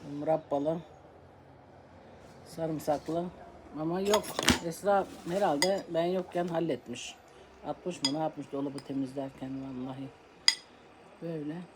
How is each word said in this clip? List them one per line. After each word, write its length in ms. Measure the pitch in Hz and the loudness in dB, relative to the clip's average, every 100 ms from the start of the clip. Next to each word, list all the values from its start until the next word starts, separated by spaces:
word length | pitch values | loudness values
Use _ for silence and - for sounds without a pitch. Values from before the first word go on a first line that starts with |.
| 151 143 | -8 -2
murabbalı, 600 | 151 160 - 143 147 165 - - - - - - - - - - - - - - - - - | 4 2 4 2 2 0 -4 -18 -20 -20 -20 -20 -20 -20 -20 -20 -20 -20 -20 -20 -20 -20 -14
sarımsaklı. 800 | - 160 156 147 143 - 165 180 - - - - 143 | -2 -2 0 2 0 2 -2 -2 -6 -18 -18 -12 -4
Ama 200 | 160 180 | 0 2
yok, 240 | 202 208 202 - - - 170 | 6 4 4 0 4 4 2
Esra 400 | 160 190 196 180 143 170 | 0 4 4 4 -6 -2
herhalde 540 | 185 196 143 185 196 - | 2 4 6 4 2 0
ben 160 | 165 | 0
yokken 440 | 175 185 175 175 175 | 2 0 0 -2 0
halletmiş. 680 | 165 165 120 - 120 - - - - - - 170 | 0 0 -2 -4 -10 -10 -14 -20 -20 -20 -12 -8
Atmış 360 | 151 180 170 | -6 -6 -4
mı, 120 | - | -2
ne 40 | 147 | 0
yapmış 340 | 156 147 135 | -2 -2 -6
dolabı 260 | 143 143 139 | -4 -4 -6
temizlerken 720 | - 135 131 135 135 135 131 | -4 -4 -2 -4 -6 -8 -8
vallahi. 580 | 135 135 127 131 135 131 - - - - - - - - - - - | -6 -8 -6 -6 -8 -10 -14 -20 0 0 0 -12 -20 -20 -20 -20 -10
Böyle. 340 | 165 160 147 165 175 | -6 -6 -4 -6 -10